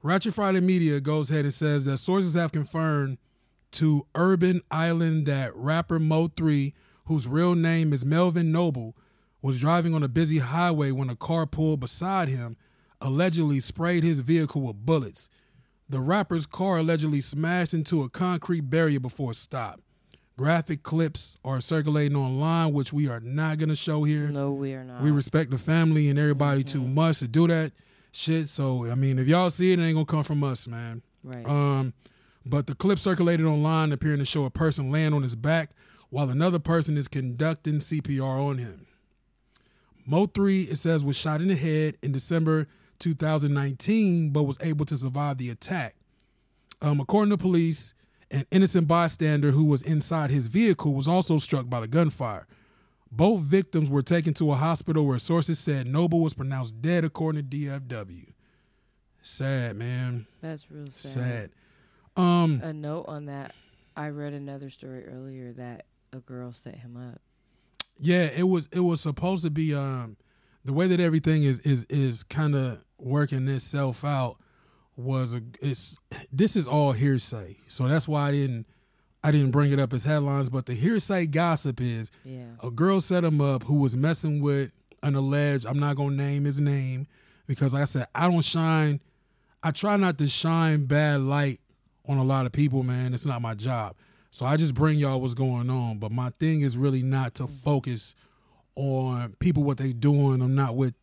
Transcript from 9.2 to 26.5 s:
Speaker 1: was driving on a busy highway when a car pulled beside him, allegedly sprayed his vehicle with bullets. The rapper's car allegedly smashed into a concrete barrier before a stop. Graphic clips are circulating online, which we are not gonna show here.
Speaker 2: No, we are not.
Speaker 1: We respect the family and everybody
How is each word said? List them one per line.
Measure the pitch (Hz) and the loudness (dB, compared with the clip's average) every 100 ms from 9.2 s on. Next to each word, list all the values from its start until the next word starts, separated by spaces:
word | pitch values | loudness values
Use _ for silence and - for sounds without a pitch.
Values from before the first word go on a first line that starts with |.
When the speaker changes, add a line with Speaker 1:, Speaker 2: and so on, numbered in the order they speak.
| _ _ | _ _
Speaker 1:
was | 135 127 | -2 0
driving | 143 175 170 160 | 2 2 2 0
on | |
a | 139 | 0
busy | 120 165 156 | 0 2 2
highway | 123 156 175 160 139 | 0 0 0 2 0
when | 131 135 | -2 -4
a | 120 | -6
car | - 165 156 | -2 -2 -2
pulled | - 156 151 | 0 0 0
beside | 127 - 175 196 160 | -4 -4 -2 0 0
him, | 131 120 113 _ _ _ _ | -2 -6 -12 _ _ _ _
allegedly | 135 135 185 165 151 139 | -2 2 2 2 0 0
sprayed | - - 170 175 | -2 -2 0 2
his | 165 151 | 2 0
vehicle | 127 165 151 147 | 2 2 2 -2
with | 131 101 117 | -4 -6 0
bullets. | 160 113 - - _ _ _ _ _ _ | 0 0 -10 -14 _ _ _ _ _ _
The | 135 | -4
rapper's | 131 196 196 165 147 | 0 0 0 -2 -4
car | - 190 175 | -4 0 2
allegedly | 160 165 151 147 | 2 0 0 0
smashed | 135 143 160 180 175 | -2 -2 -2 0 0
into | 170 151 165 | -2 0 0
a | 131 | -2
concrete | - 180 175 - 175 139 | -4 -2 -2 -2 -4 0
barrier | 156 165 143 | 2 2 0
before | 127 - 131 | -4 -6 -6
a | |
stop. | 117 - 139 107 - _ _ _ - _ - | -4 -6 -6 -8 -12 _ _ _ -20 _ -4
Graphic | 139 165 151 151 | 0 2 0 -6
clips | - 156 160 - - - | -2 0 0 -2 -10 -10
are | 131 131 | -6 -4
circulating | - 160 151 151 147 143 | 0 0 2 2 2 0
online, | 131 131 156 165 160 | 0 0 0 2 2
which | 143 131 | 0 0
we | 147 147 | 0 -2
are | 117 | -2
not | 117 143 156 156 | -6 -4 -2 0
gonna | 156 151 | -2 -2
show | - 151 | -2 0
here. | 151 151 147 | 2 0 -2
Speaker 2:
No, | 143 139 | -2 -2
we | 139 139 | -2 -4
are | 131 | -8
not. | 127 123 | -12 -2
Speaker 1:
We | 143 | 2
respect | 147 131 151 147 | 2 2 0 0
the | 131 | -4
family | - 160 160 156 147 | 2 4 4 4 4
and | 143 | 4
everybody | 151 139 143 | 2 2 2